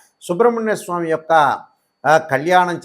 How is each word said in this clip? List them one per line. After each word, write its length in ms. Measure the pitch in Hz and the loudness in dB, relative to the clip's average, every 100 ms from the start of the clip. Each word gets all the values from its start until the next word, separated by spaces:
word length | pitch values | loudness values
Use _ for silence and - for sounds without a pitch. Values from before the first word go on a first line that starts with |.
| _ _ | _ _
సుబ్రహ్మణ్య 520 | - 175 240 233 220 196 | -8 0 2 2 -2 -4
స్వామి 340 | - 175 165 | -6 -6 -4
యొక్క, 220 | 156 160 160 139 101 - _ _ _ 135 | -4 0 2 2 0 -8 _ _ _ 2
ఆ, 120 | 156 | 2
కళ్యాణం 600 | 160 135 160 180 180 160 | 2 -4 2 2 2 -2